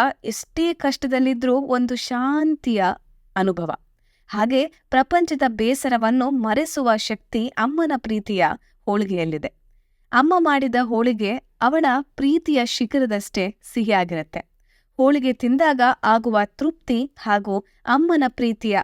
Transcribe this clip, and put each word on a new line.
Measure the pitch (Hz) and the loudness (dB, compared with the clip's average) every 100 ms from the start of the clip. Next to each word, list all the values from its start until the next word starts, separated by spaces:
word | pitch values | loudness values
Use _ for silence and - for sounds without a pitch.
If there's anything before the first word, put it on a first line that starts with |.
| 262 - | 2 0
ಎಷ್ಟೇ | - 214 - - 339 | -8 -10 -8 -2 -2
ಕಷ್ಟದಲ್ಲಿದ್ರೂ | 330 277 269 269 254 262 240 254 254 | 0 -2 -2 -2 0 2 0 0 0
ಒಂದು | 269 247 240 247 | 0 0 0 -4
ಶಾಂತಿಯ | - 247 262 294 311 302 254 214 180 - _ _ _ 190 | -6 -4 0 0 0 0 -2 0 0 -2 _ _ _ -2
ಅನುಭವ. | 190 180 160 - _ _ _ _ - | 0 -2 -6 -8 _ _ _ _ -10
ಹಾಗೆ | 214 226 262 320 _ - | -2 0 2 -2 _ -2
ಪ್ರಪಂಚದ | 262 262 349 339 294 269 | 0 2 2 0 0 -2
ಬೇಸರವನ್ನು | 214 226 269 269 233 226 254 254 | 0 -2 0 -2 0 0 0 0
ಮರೆಸುವ | 277 220 226 320 302 247 220 | 0 0 0 -2 -2 0 0
ಶಕ್ತಿ | - 214 _ 226 240 | -2 -8 _ -4 -4
ಅಮ್ಮನ | - 233 302 320 262 | -2 -2 0 -2 -2
ಪ್ರೀತಿಯ | 220 214 202 196 160 - _ _ - | -4 -6 -4 0 0 0 _ _ -2
ಹೋಳಿಗೆಯಲ್ಲಿದೆ. | 202 202 180 165 156 - _ _ _ _ _ - | -2 0 -2 -2 -4 -8 _ _ _ _ _ -2
ಅಮ್ಮ | 233 302 359 | 2 4 4
ಮಾಡಿದ | 320 285 269 247 | 2 2 0 0
ಹೋಳಿಗೆ | 240 226 240 220 202 247 _ - | 0 0 0 0 -2 -4 _ -4
ಅವಳ | 240 320 320 254 | 0 2 2 0
ಪ್ರೀತಿಯ | 277 - 277 330 330 277 240 | -4 -2 0 0 0 0 0
ಶಿಖರದಷ್ಟೇ | - 233 277 254 202 - - 185 - - | -2 -2 0 0 -2 -4 -4 -4 -6 -8
ಸಿಹಿಯಾಗಿರುತ್ತೆ. | 240 220 196 170 165 156 - - _ _ _ _ - | -4 0 2 0 -4 -8 -12 -14 _ _ _ _ 2
ಹೋಳಿಗೆ | 262 285 254 | 2 4 0
ತಿಂದಾಗ | 247 240 269 320 269 247 254 | -2 0 2 2 4 2 2
ಆಗುವ | 214 226 233 214 208 | 2 2 2 0 -2
ತೃಪ್ತಿ | - 294 - - 233 277 - | -4 -6 -6 -4 -2 -2 -8
ಹಾಗೂ | 226 208 202 196 - _ - | -2 -2 0 -4 -4 _ 0
ಅಮ್ಮನ | 254 339 330 254 | 2 4 2 0
ಪ್ರೀತಿಯ | - 240 220 220 196 | 0 -2 -2 -2 -2